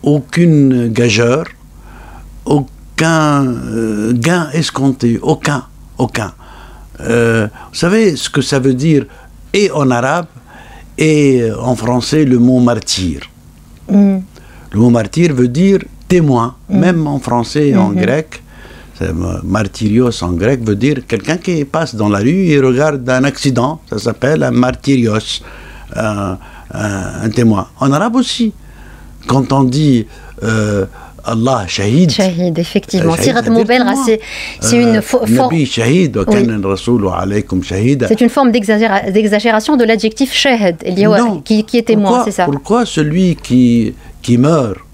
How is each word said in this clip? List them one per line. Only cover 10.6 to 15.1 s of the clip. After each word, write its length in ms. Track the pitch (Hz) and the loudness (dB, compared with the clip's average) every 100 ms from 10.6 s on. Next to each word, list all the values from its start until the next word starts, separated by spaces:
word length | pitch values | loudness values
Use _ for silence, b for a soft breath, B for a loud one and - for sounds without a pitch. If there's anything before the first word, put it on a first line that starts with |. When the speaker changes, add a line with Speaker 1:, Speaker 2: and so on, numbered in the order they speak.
| B B - - | B B -18 -2
Speaker 1:
et 460 | 156 151 143 127 117 107 | 2 4 4 2 0 -2
en 160 | 123 113 | -4 -2
français 500 | 113 123 117 156 143 | 0 -2 0 0 4
le 140 | 123 | 4
mot 200 | 123 127 | 4 4
martyr. 640 | 120 113 - - 90 71 - - - - - - - | 2 0 -4 -4 -4 -6 -12 -20 -20 -20 -20 -20 0
Speaker 2:
Mm. 280 | 202 202 190 185 B B B B | 2 4 0 -6 B B B B
Speaker 1:
Le 80 | 104 | 2
mot 100 | 120 | 4
martyr 440 | 120 104 | 4 0